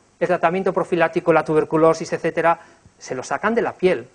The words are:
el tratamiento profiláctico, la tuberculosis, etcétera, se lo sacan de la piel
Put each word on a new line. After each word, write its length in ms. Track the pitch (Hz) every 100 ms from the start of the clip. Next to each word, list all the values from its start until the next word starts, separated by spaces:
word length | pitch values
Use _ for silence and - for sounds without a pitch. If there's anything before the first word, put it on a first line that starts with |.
| _ -
el 80 | 170
tratamiento 440 | 170 165 185 190
profiláctico, 640 | 175 160 175 165 175 170
la 100 | 160
tuberculosis, 680 | 156 156 147 160 160 160 170
etcétera, 440 | 160 165 170 165 165 - _ - _
se 160 | -
lo 100 | 131
sacan 320 | - 139 208 233
de 60 |
la 120 | 151
piel 340 | - 185 135 113